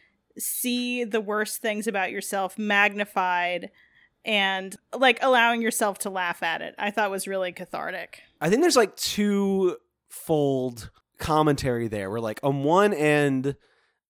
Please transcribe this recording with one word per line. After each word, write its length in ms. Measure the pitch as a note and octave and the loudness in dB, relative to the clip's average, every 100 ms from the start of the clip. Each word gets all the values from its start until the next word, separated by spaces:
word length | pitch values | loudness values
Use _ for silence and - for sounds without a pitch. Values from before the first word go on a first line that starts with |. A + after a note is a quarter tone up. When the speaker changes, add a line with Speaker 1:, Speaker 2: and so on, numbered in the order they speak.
| _ _ _ - | _ _ _ -10
Speaker 1:
see 640 | - - B3 B3 B3 B3 | -8 -4 -2 -2 -2 -4
the 180 | A#3 A3 | -2 -4
worst 400 | G3+ G#3 G#3 - | -2 -2 -4 -4
things 280 | A3+ G#3 A3 | -4 -4 -4
about 240 | G3 F#3 | -2 -4
yourself 440 | G3 - G3 F#3 - | -4 -6 -4 -4 -4
magnified 1120 | G#3 G3+ G#3 G3+ G3+ G3 F3+ F3+ F3 F3 - _ _ _ _ _ | 0 2 2 2 -4 0 0 0 0 -2 -6 _ _ _ _ _
and, 520 | - G#3 G3 F#3+ F#3+ - _ A#3 | -2 0 2 -2 -6 -14 _ 2
like, 220 | C4 A#3+ | 4 4
allowing 380 | C4+ B3 A#3 A#3 | 4 4 4 2
yourself 380 | A3+ - G#3+ F#3+ | 0 0 -2 -2
to 100 | G3+ | -6
laugh 300 | F#3+ F3 E3+ | -4 -4 -2
at 200 | E3+ D#3 | -4 -4
it, 120 | D#3+ - | -6 -6
I 120 | G#3 | -4
thought 180 | G#3 G3+ | 0 -2
was 160 | G3 G3 | -2 -4
really 240 | F#3+ F#3 | -4 -4
cathartic. 680 | - F3 - D#3 F#3 - - - _ | -8 -10 -8 -8 -10 -12 -18 -20 _
Speaker 2:
I 80 | D#3 | 0
think 120 | A3+ | 4
there's, 140 | F4 C4 | 4 4
like, 180 | G3+ - - - G#3 G3+ G3 F#3+ F#3 D3+ _ _ _ | 4 0 -4 0 2 2 2 2 0 -2 _ _ _
twofold 800 | - - D#3 C#3+ C3+ B2+ A#2 - _ _ - | -12 -2 2 2 0 -2 -6 -16 _ _ -10
commentary 720 | - D#3 D#3 C#3+ C#3 A#2+ A#2 | 0 4 4 2 0 -2 -4
there 220 | G#2 F#2+ | -4 -6
where, 100 | A2+ | -6
like, 200 | A2+ G#2+ | -6 -4
on 200 | C#3+ C#3 | -2 0
one 300 | C#3 F3+ G#3 | 2 4 4
end, 640 | D#3+ D3+ D3 C#3+ C3 C3+ C3+ _ _ _ _ | 4 2 4 4 2 -2 -6 _ _ _ _